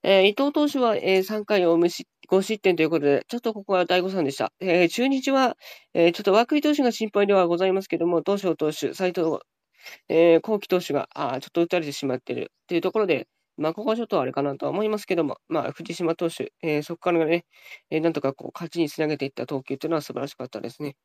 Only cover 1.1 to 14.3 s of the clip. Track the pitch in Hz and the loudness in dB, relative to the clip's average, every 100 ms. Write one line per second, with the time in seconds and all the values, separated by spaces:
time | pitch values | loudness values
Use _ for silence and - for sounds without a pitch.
1.1 | 190 190 214 208 208 175 170 175 - - | 0 0 -8 -2 2 4 4 2 -2 -16
2.1 | _ _ 190 196 214 190 165 156 160 143 | _ _ 0 2 0 0 2 0 2 2
3.1 | 139 - 240 233 214 196 185 175 185 185 | 2 -2 -6 -4 -6 -2 0 2 0 0
4.1 | 190 143 131 - _ 185 175 170 - 262 | -2 -2 -2 -4 _ 0 4 4 2 0
5.1 | 269 262 269 254 - - - _ 170 170 | 0 0 2 2 -2 -16 -20 _ 4 4
6.1 | 170 202 202 240 302 302 294 247 - 214 | 4 2 4 4 2 2 2 0 0 -2
7.1 | 202 202 196 175 175 190 190 190 165 170 | 0 4 4 4 2 2 0 -2 -2 0
8.1 | 170 160 202 190 156 156 160 135 - 185 | 0 0 -2 -2 0 -2 -2 -6 -2 -4
9.1 | 175 160 143 - _ _ _ - - _ | 0 -2 -2 -8 _ _ _ -20 -20 _
10.1 | 160 170 165 - 208 - 180 - 143 - | 6 6 6 4 -4 0 -2 0 -4 -4
11.1 | - 143 131 - 170 170 175 151 139 139 | -6 -6 -6 -4 -2 0 0 -2 -6 -4
12.1 | 127 - 123 - _ _ 170 180 220 196 | -4 -6 -8 -8 _ _ -2 0 0 0
13.1 | 135 - _ _ - 160 160 214 226 226 | 0 -2 _ _ -4 -4 -2 -4 -2 -2
14.1 | 175 131 | -2 -2